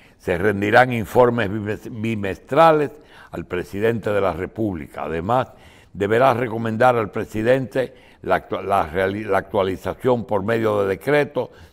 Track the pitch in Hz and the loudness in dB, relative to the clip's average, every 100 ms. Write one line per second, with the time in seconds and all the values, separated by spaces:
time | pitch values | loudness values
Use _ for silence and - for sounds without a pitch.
0 | - _ - 87 101 101 104 117 127 120 | -20 _ -4 0 0 0 4 4 4 2
1 | 107 120 123 120 101 107 104 101 - 113 | 0 4 4 4 -2 -4 -6 -8 -10 -8
2 | 110 110 98 90 - 139 165 156 143 - | -4 -4 -4 -6 -2 4 6 6 0 -6
3 | - - - - 85 90 87 98 110 117 | -20 -20 -14 -12 -6 -6 -6 -2 0 0
4 | 110 101 95 80 90 - 110 87 67 - | -2 0 0 -2 -6 -4 -4 -4 -8 -10
5 | 73 82 90 127 120 - - - - 87 | -6 -4 -2 0 -2 -8 -20 -20 -18 -6
6 | 98 113 135 113 123 113 113 110 127 120 | 0 2 4 2 -2 -4 -4 2 2 2
7 | 104 117 101 107 110 135 127 135 123 - | 0 -4 -6 -2 2 2 0 -4 -6 -8
8 | - _ - 90 - 104 95 98 82 85 | -20 _ -2 -2 -2 -6 0 0 0 0
9 | 95 101 107 95 90 107 95 90 92 87 | -2 -2 -2 -2 0 -2 -2 -2 -6 -4
10 | 127 120 98 104 101 117 110 104 98 95 | 0 0 0 -4 0 0 0 0 0 -2
11 | - 147 143 - 117 - - | 0 0 0 -4 -6 -10 -20